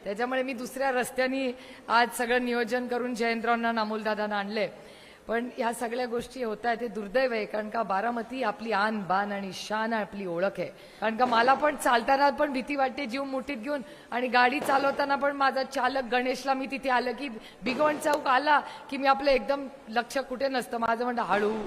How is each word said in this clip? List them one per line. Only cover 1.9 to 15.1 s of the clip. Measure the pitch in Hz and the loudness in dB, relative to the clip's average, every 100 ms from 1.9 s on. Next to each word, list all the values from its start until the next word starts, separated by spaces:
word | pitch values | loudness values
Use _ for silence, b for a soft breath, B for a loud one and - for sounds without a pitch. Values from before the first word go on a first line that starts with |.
| 226 240 233 | 2 2 0
सगळं | 233 247 | 0 2
नियोजन | 247 240 233 247 240 | 2 0 0 -2 -2
करून | 240 247 | -2 -2
जयंतरावांना | 233 233 226 226 233 233 | -2 0 0 0 2 2
आणि | 233 | 0
अमोलदादांना | 214 220 214 208 214 208 | -2 -2 -2 -2 -2 -2
आणले. | 196 220 185 - B B B B - | -2 -2 -2 -4 B B B B -4
पण | 226 247 - | -2 -2 -2
ह्या | 233 | -2
सगळ्या | 233 233 233 247 | -2 -4 -4 -4
गोष्टी | 240 240 262 | -4 -6 -6
होत | 233 208 | -6 -2
आहेत, | 240 233 | -2 -2
हे | 240 | -4
दुर्दैव | 196 202 240 269 | -6 -2 0 2
आहे, | 226 208 | 0 -2
कारण | 214 214 | -4 -4
का | 226 | -4
बारामती | 196 190 226 240 226 262 | 0 0 0 -2 -6 -2
आपली | 226 202 226 | -2 -2 -2
आन | 196 214 220 | 0 0 -2
बान | 180 185 202 | 0 0 0
आणि | 202 196 | -4 -6
शान, | 180 - 214 226 | -10 -6 -2 0
आपली | 226 202 202 190 | -2 -4 -6 -6
ओळख | 170 196 - | -2 -2 -2
आहे. | - B B B | -8 B B B
कारण | 214 220 | -4 2
का | |
मला | 247 226 240 | 4 6 6
पण | 269 294 294 | 6 4 2
चालताना | 285 240 240 269 285 | 2 4 4 4 4
पण | 247 294 | 4 0
भीती | 262 240 285 | 0 -2 0
वाटते | 262 226 269 | 0 0 -4
जीव | 262 | -4
मुठीत | 277 262 269 277 | -4 -4 -4 -6
घेऊन, | 233 294 - B B | -4 -6 -6 B B
आणि | 233 254 | -2 2
गाडी | 247 247 294 | 6 6 4
चालवताना | - 269 277 277 285 | 2 4 4 2 0